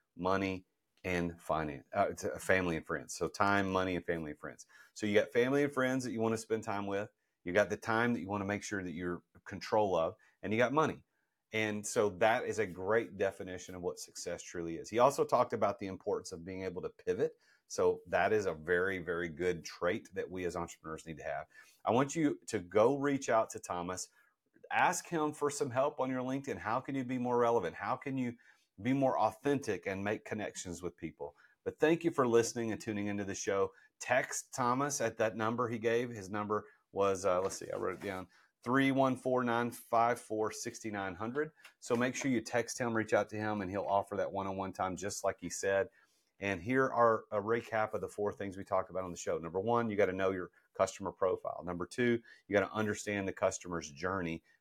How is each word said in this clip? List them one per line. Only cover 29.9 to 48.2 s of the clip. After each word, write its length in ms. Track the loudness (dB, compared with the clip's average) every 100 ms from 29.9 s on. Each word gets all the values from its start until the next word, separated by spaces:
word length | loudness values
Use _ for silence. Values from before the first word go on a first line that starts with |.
| -2
make 220 | -2 -2
connections 580 | -4 -6 -6 -8 -10 -6
with 140 | -8 -8
people? 400 | -12 -10 -14 -14 _ _
But 140 | -8 2
thank 240 | 4 4
you 80 | 2
for 160 | 2 6
listening 460 | 6 4 0 -4
and 80 | -4
tuning 260 | -4 -4 -2
into 160 | -2
the 140 | -4 -6
show. 340 | 0 2 0 -2 _ -10
Text 460 | 0 0 0 -6 -8
Thomas 480 | -2 0 2 0 0
at 160 | -2 2
that 180 | 0 2
number 320 | -2 0 -2
he 100 | 0
gave. 320 | 2 2 0
His 180 | -6 -6
number 360 | -4 0 -2 -2 -20 _
was, 340 | 2 2 4
uh, 160 | 2 2
let's 160 | 2 -4
see, 140 | -6
I 40 | -4
wrote 260 | -4 -4
it 20 |
down, 220 | -6 -6 -8 _ _ _
three 260 | 0 2 4
one 240 | 4 2
four, 300 | 2 0 0
nine 260 | 2 0 0
five 480 | -6 -2 2 4 2
four, 320 | -2 -2 -2
six 340 | -4 -10 -8
nine 300 | -8 -4 -4
hundred. 380 | -6 -6 -4 -6 _ -20 _
So 160 | -2
make 220 | 0 0 -2
sure 160 | 0
you 80 | 0
text 400 | 0 -2 -2 -2
him, 140 | 0
reach 180 | 0 2
out 160 | 2 2
to 80 | -2
him, 240 | -2 -2
and 100 | -2
he'll 160 | -4 0
offer 280 | 0 0 -2
that 160 | -2
one-on-one 400 | -2 -4 -4 -6
time, 240 | -2 -4 -2
just 260 | -6 -2
like 140 | -2 -2
he 120 | -6
said. 360 | -4 0 2 0 _ _ _ _ -8
And 200 | -4 -4
here 240 | 0 2 2
are 380 | 6 6 6 0
a 40 | -2
recap 560 | 0 -2 0 -2 0
of 80 | -2
the 80 | -4
four 240 | -2